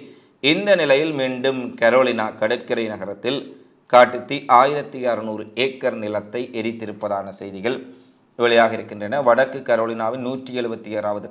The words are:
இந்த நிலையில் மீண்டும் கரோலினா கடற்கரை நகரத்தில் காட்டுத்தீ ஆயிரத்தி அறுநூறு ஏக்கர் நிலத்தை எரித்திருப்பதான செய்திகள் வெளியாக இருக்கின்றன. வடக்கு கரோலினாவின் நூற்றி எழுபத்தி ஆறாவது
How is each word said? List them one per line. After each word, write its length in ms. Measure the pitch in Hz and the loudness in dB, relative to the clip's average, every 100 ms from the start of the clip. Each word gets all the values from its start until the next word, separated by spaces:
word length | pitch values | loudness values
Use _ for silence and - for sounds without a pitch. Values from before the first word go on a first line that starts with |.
| - - _ _ | -10 -20 _ _
இந்த 360 | 139 170 202 185 | 0 0 2 2
நிலையில் 380 | 147 135 160 | 4 2 2
மீண்டும் 480 | 147 131 127 131 131 120 - | -2 -4 -2 -2 -2 -6 0
கரோலினா 460 | 117 127 127 113 110 101 | 4 4 4 0 -4 -4
கடற்கரை 500 | 110 120 - 117 113 | -2 -2 -4 -4 -4
நகரத்தில் 520 | 104 98 98 120 135 - - _ _ _ | -8 -10 -6 -4 -6 -8 -18 _ _ _
காட்டுத்தீ 500 | 123 120 123 - 143 139 | 8 8 4 -6 -8 4
ஆயிரத்தி 520 | 123 139 147 135 135 123 | 6 6 2 -6 -6 -2
அறுநூறு 380 | 110 110 107 107 117 | -2 -4 -8 -8 -2
ஏக்கர் 400 | 135 - 127 110 | -2 -2 -4 -4
நிலத்தை 540 | 104 104 104 120 127 | -4 -6 -6 -8 -8
எரித்திருப்பதான 760 | 113 110 113 107 101 104 98 98 | -6 -6 -6 -10 -10 -6 -6 -6
செய்திகள் 480 | 95 98 95 107 135 - - _ _ _ - | -12 -14 -6 -4 -4 -8 -20 _ _ _ -2
வெளியாக 340 | 120 117 113 | 4 6 4
இருக்கின்றன. 500 | 113 110 104 104 135 | 2 -8 -10 -6 0
வடக்கு 380 | 127 117 135 139 | 4 4 2 -2
கரோலினாவின் 640 | 127 117 113 113 113 131 123 | -2 0 0 -2 -4 -4 -6
நூற்றி 320 | 131 131 123 | -8 -8 -6
எழுபத்தி 380 | 120 110 107 107 | -6 -8 -8 -6
ஆறாவது 300 | 104 104 110 | -4 -6 -6